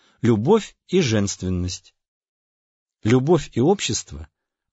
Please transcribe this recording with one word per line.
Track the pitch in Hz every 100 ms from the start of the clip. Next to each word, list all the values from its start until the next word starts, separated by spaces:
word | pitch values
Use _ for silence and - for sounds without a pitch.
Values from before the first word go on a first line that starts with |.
| _ _
любовь | 113 113 123 220 - _ -
и | 185
женственность. | 143 107 101 - 92 90 90 - _ _ _ _ _ _ _ _ _ _ _ _
Любовь | 104 127 135 170 -
и | -
общество — | 139 202 - 107 - 73 82 _ _ _ _